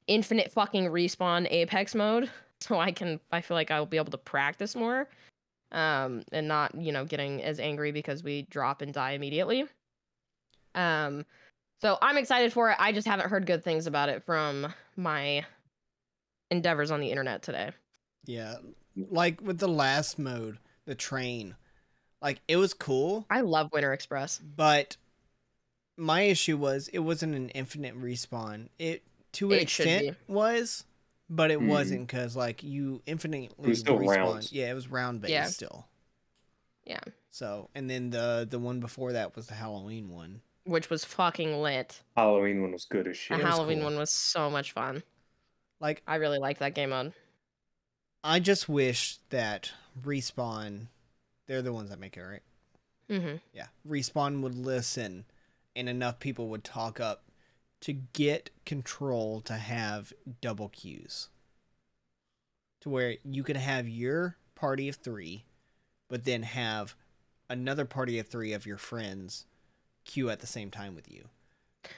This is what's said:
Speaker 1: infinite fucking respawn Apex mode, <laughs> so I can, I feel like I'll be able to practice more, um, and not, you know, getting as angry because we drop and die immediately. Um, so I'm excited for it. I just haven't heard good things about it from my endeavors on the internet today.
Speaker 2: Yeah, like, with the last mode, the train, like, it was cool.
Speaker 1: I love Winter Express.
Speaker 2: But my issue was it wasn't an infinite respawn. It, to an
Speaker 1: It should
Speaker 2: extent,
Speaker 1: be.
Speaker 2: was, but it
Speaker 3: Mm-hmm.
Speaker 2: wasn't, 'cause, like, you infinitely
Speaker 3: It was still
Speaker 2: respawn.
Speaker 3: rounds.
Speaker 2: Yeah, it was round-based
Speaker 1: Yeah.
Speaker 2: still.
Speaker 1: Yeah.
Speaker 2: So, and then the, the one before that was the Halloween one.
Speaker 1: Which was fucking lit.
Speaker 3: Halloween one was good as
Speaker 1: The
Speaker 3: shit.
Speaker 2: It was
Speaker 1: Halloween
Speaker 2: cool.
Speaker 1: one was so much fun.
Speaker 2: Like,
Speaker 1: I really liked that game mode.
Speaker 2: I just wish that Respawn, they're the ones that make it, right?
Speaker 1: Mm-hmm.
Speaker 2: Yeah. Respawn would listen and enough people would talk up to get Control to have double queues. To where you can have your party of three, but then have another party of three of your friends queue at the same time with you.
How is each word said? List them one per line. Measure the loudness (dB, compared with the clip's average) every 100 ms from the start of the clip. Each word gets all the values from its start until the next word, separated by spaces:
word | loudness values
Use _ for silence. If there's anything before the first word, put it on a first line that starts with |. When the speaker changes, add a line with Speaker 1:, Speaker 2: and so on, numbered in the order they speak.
| 2
Speaker 1:
infinite | 2 4 2 2
fucking | 2 2 2 2
respawn | 2 0 2 2 2 4
Apex | 2 2 2 0 2
mode, | 4 2 0 -6 -20
<laughs> | -12
so | -2 2
I | 2
can, | 0 -4 -4 -2
I | -4
feel | 0 0
like | 2
I'll | 2 2
be | 0
able | 0
to | -4
practice | -2 0 0 0 -6 -2
more, | 0 0 -2 -10 -20 _ _ _ -8
um, | 0 2 2 0 -4 -4
and | -4 0
not, | 2 0 -2
you | -2
know, | -2 -2
getting | -4 -2 -4
as | -4 -2
angry | -2 -2 -2
because | -2 -4 -6
we | -4 -6 -4
drop | -2 -2 -2
and | -4
die | -2 -2
immediately. | -2 -2 0 2 0 -2 _ _ _ _ _ _ _ _ _ _ 0
Um, | 2 2 0 -4 -10 -18 -20 _ _ 0
so | 2 6
I'm | 6 4
excited | 4 4 4
for | 6 4
it. | 6
I | 4
just | 4 2
haven't | 2 2
heard | 2 2
good | 2
things | 2 0 2
about | 2 2
it | 0
from | 0 0 0 -2 -6 -8 -14 -4
my | -2 0 0 -2 -2 _ _ _ _ _ _ _ _ _ -2
endeavors | 0 2 2 2
on | 0
the | 0
internet | -2 -2 -4
today. | -6 -6 -6 -8 _ _ _ _ -12
Speaker 2:
Yeah, | -10 -8 -12 -16 -20 _ -10
like, | -2 2 2 0
with | -4 0
the | 2
last | 4 4 4 0 -4
mode, | -4 -4 -6 -10 _ _ -10
the | -6
train, | -4 -4 -4 -6 -8 -14 _ _ _ _ _ -4
like, | -2 -2 2
it | 6
was | 6
cool. | 2 0 2 2 0 2
Speaker 1:
I | 2
love | 4 4 4
Winter | 2 2
Express. | 0 -2 -4 -4 -6
Speaker 2:
But | -6 4 6 6 4 -6 _ _ _ _ _ _ _ _ _ -4
my | 2 6
issue | 6 4 4 2
was | 2 0 -2
it | -2
wasn't | 0 0 0 -2
an | -4
infinite | -6 -8 -6 -8 -6
respawn. | -6 -6 -6 -6 -6 -10 -12 -6
It, | -4 -4 _ _ _
to | -2 4
an | 6
Speaker 1:
It | 4
should | 4 4
Speaker 2:
extent, | 6 2 -2 -2
Speaker 1:
be. |
Speaker 2:
was, | 2 4 4 0 -4 -10 _ _ _ -6
but | 2 4
it | 6
Speaker 3:
Mm-hmm. | 6
Speaker 2:
wasn't, | 6 4 0 -4
'cause, | -4 -2 -2
like, | -2 -4
you | -6 -4 -4 -4 -6
infinitely | -4 -4 -4 -8 -2
Speaker 3:
It | 2
was | 2
still | 4 4
Speaker 2:
respawn. | 6 6
Speaker 3:
rounds. | 4 2 -4
Speaker 2:
Yeah, | -2 -2
it |
was | -4 -4
round-based | -4 -2 -2 0
Speaker 1:
Yeah. | 0 0
Speaker 2:
still. | -4 -8 -12 -20 _ _ _ _ _ _ _ _ _ -10
Speaker 1:
Yeah. | -10 -10 -18 _
Speaker 2:
So, | -10 -8 -8 -10 -8
and | -6
then | -4 -2
the, | 0 2 2 0
the | -4
one | -4 -4
before | -6 -6 -2
that | -2 -2 -8
was | -14
the |
Halloween | -10 -8 -8 -8 -10 -10
one. | -12 -14 -18 _ _
Speaker 1:
Which | -2 -2 0
was | -4 -4
fucking | 0 0 2 -2 0
lit. | 0 0 -4 -12 _ 4
Speaker 3:
Halloween | 6 6 4 2
one | 0
was | -4 -2
good | -2 -2
as |
Speaker 1:
The | -4
Speaker 3:
shit. | -2 2
Speaker 2:
It |
was | 4
Speaker 1:
Halloween | 4 2 0
Speaker 2:
cool. | 0
Speaker 1:
one | -2
was | 0
so | 0 2 2 0
much | 0 -4
fun. | -4 -4 -6 -10 _ _ _ _ _ _ -4
Speaker 2:
Like, | -2 -2 -2
Speaker 1:
I | 0
really | 2 2
liked | 0 0
that | -2
game | 0 0
mode. | 0 -2 -8 _ _ _ _ _ _ _ _ _ _
Speaker 2:
I | 4 4
just | 6 4 4
wish | 4 4 2 -2 -6 -4
that | 0 0 -2 -6 -12 -18 -10
Respawn, | -4 -4 -4 -4 -4 -4 -8 -10 -14 _ _ _ _ _ -6
they're | -4
the | -4
ones | -6 -8
that | -12
make | -14 -14
it, |
right? | -14 -16 _ _ _ _ _ _ -4
Speaker 1:
Mm-hmm. | -2 -2 -6 _
Speaker 2:
Yeah. | -18 -18 _ -4
Respawn | -4 -2 0 0 0
would | -4 -4
listen | -2 -2 -2 -4 -6 -10 -16 _ _ _ _ -8
and | -4
enough | -2 -2 -4
people | -6 -4 -6
would | -6 -8
talk | -6 -6 -2
up | -4 -4 _ _ _ _ _ -14
to | -8
get | -8 -6 0 2 2 -4 _ -8
Control | -6 -6 -6 -2 0 0 -4
to | -6
have | -6 -4 -4 -4 -6 -10 -16 -16 -8
double | -6 -6 -8
queues. | -12 -16 -16 -12 -12 -12 _ _ _ _ _ _ _ _ _ _ _ _ _ _ _
To | -4
where | 0 0 -2
you | -6 -6
can | -2 -2
have | 0 -2 -4
your | -4 -2 0 -2 -6 _ -4
party | -2 -2 -4
of | -6
three, | -10 -10 -10 -12 -16 _ _ _ _ _ -10
but | -6 -2
then | -2
have | -2 -4 -2 -2 -6 -12 _ _ _ _ -10
another | -6 -4 -2 -2
party | -2 -2 -2
of | -4
three | -6 -4
of | -6 -6
your | -12
friends | -8 -8 -6 -8 -10 -14 -16 _ _ _ _ _ -10
queue | -4 -2
at | -4
the | -8
same | -10 -10
time | -12 -12 -14
with | -18
you. | -20 -20 _ _ _ _ _ -20